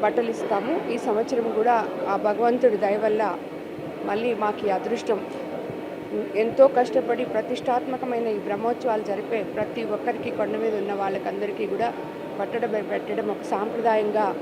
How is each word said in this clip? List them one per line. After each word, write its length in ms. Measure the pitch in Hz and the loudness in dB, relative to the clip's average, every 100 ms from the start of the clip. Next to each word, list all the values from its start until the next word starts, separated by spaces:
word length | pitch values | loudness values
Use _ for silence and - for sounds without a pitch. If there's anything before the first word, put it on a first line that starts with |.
| 214 | 2
బట్టలు 280 | 208 233 226 | 2 0 -2
ఇస్తాము. 380 | - 202 214 339 - 233 | 0 0 0 -2 -2 -2
ఈ 20 | 269 | 0
సంవత్సరం 420 | 214 233 247 226 214 | 0 2 0 0 2
కూడా 180 | 226 233 202 180 180 | 4 4 2 -4 -2
ఆ 40 | 196 208 | 0 2
భగవంతుడి 520 | 208 233 240 247 208 196 | 4 4 6 4 4 2
దయ 100 | 208 214 | 2 2
వల్ల 160 | 214 208 175 - - - - - - - | 2 0 -2 -8 -10 -10 -10 -8 -6 -4
మళ్ళీ 240 | 202 240 220 | 0 0 0
మాకు 220 | 214 202 208 | -2 0 0
ఈ 60 | 185 | 0
అదృష్టం. 420 | 208 226 - 202 - - - - - - - - - 208 214 202 | 0 -4 0 -2 -2 -8 -8 -8 -8 -8 -8 -10 -6 -4 -2 0
ఎంతో 220 | 226 233 269 247 | 0 8 8 8
కష్టపడి 440 | 247 262 233 233 247 220 | 4 2 2 0 0 -2
ప్రతిష్టాత్మకమైన 880 | 220 247 - 240 269 254 262 233 233 208 | -2 -2 0 0 0 -4 -2 -2 0 -2
ఈ 40 | 185 | -2
బ్రహ్మోత్సవాలు 560 | 202 226 240 254 220 208 | -2 0 0 0 0 0
జరిపే 320 | 196 208 226 190 214 | -4 -2 -2 -2 -4
ప్రతి 280 | 214 - 214 208 | -4 -4 -4 -2
ఒక్కరికి, 360 | 240 233 240 220 | -2 -2 -4 -2
కొండ 140 | 208 214 220 | -2 0 0
మీద 100 | 214 | 0
ఉన్న 100 | 196 202 196 | -2 -2 -2
వాళ్ళకందరికీ 640 | 196 196 196 202 196 202 196 | -2 -4 -2 -4 -2 -2 0
కూడా 160 | 233 - - - - - | -2 -2 -8 -8 -8 -6
బట్టలు 260 | 196 233 226 214 202 | -4 -2 0 -2 -2
పెట్టడం 360 | 202 - 208 208 202 | -4 -2 -2 -2 -2
ఒక 60 | - 202 | -2 -2
సాంప్రదాయంగా 720 | 214 233 226 214 208 214 202 - | 0 0 4 4 4 2 0 0